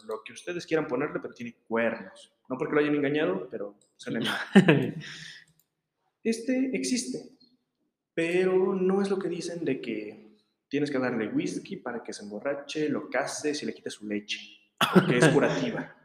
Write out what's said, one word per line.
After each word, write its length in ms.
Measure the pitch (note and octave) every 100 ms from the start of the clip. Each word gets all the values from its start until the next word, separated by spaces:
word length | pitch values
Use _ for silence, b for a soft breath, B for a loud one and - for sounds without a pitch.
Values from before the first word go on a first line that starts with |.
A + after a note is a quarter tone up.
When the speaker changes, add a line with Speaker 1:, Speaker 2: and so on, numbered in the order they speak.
| G#2+
Speaker 1:
lo 160 | G#2+
que 100 | -
ustedes 320 | A#2 - F3 -
quieran 220 | D#3+ D3+
ponerle, 320 | D#3+ D3 -
pero 120 | C3
tiene 220 | - A#2+ - -
cuernos. 680 | A2+ A2+ - - - - _ -
No 80 | B2+
porque 160 | D3+ D3+
lo 60 |
hayan 140 | D3+ D3
engañado, 520 | C#3 D3+ E3+ F#3 -
pero 260 | A2 G2+ - _ -
es 100 | -
el 100 | A2+
animal. 220 | A2 - -
Speaker 2:
<laughs> 500 | G3+ F3+ C#3 B2+ - B B B B B _ _ _ _ _ _ _
Speaker 1:
Este 480 | A3+ A3+ - B3+ C4+ B3
existe, 640 | - B3 - A#3+ - _ _ _ _ _ _ _ _
pero 600 | - E3 F3+ F#3 F#3 G3 F#3+
no 260 | F#3 G3
es 80 | G3
lo 80 | F#3+
que 120 | F3
dicen 340 | E3+ D#3+ E3+
de 160 | D3+ C3
que 560 | A#2+ G#2+ G#2+ G#2+ - _ _ _ -
tienes 240 | C#3 D3
que 80 | B2+
darle 300 | B2+ A#2 G#2
whisky 480 | C3+ F3 - - G3
para 260 | B2 A#2
que 80 | -
se 120 | -
emborrache, 680 | G#2 G#2 C#3 C#3 - D#3 D3+
lo 200 | A#2 F#2
cases 540 | B2+ C#3+ - D3+ C#3+
y 20 | A2+
le 80 |
quites 200 | - -
su 120 | - G#2
leche, 340 | G#2 - - - - _ - -
porque 240 | F#3 - B2
es 80 | D#3
Speaker 2:
<laughs> 20 |
Speaker 1:
curativa. 680 | C#3 A#2+ - - - - -